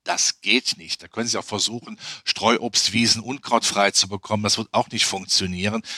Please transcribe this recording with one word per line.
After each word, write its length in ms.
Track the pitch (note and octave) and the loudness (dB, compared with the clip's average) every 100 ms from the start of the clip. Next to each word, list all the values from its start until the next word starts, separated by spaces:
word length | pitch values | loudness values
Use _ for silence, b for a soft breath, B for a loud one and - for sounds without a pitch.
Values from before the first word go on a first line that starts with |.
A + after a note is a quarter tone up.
Das 380 | - F3 - - | -4 0 0 0
geht 360 | G2+ A#2 - - | 2 2 0 -6
nicht. 260 | E2 - | -8 -10
Da 40 | E2+ | -8
können 200 | - A#2 | -6 -2
Sie 100 | A2 | -4
auch 60 | - | -4
versuchen, 540 | G#2 F#2+ A#2+ - G#2+ B B | -2 -2 -4 -12 -14 B B
Streuobstwiesen 1000 | - - G#2 A#2 A#2 - - G#2+ A2+ - | -6 0 2 2 2 0 0 2 2 2
unkrautfrei 720 | - C#3+ - A#2 - G2+ G2+ | -2 -10 0 2 2 2 4
zu 160 | - F#2+ | 4 0
bekommen. 360 | G2+ - G#2+ | -2 -2 0
Das 140 | G#2 - | 2 0
wird 120 | G#2+ | 0
auch 180 | A#2+ B2 | -2 0
nicht 160 | A2+ - | 0 0
funktionieren. 760 | F#2 F#2 - F#2+ F2+ G2+ A2 B | -2 -2 0 0 0 -2 -2 B